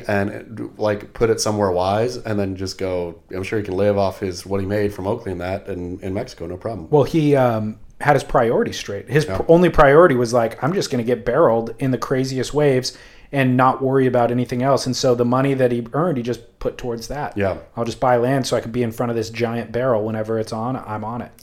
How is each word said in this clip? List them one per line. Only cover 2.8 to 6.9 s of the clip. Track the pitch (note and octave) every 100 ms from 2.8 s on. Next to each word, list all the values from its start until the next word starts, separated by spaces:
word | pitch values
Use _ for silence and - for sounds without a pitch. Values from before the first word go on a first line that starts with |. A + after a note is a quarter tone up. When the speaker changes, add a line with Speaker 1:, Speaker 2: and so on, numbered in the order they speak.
| F#2+ F2+ F2 E2 - F#2
Speaker 1:
I'm |
sure | F#2+ A2
he | F#2
can | F#2
live | G#2 G2
off | F#2+ -
his, | G2 F2 F#2
what | G2
he | F#2+
made | G#2 G2+
from | G2+ F#2
Oakley | - G2
and | F2+
that | F2+ G2+ G2+
in, | F#2 F2 F#2
in | G2
Mexico, | G2 - - E2+
no | F2+
problem. | A2 G#2+ D#2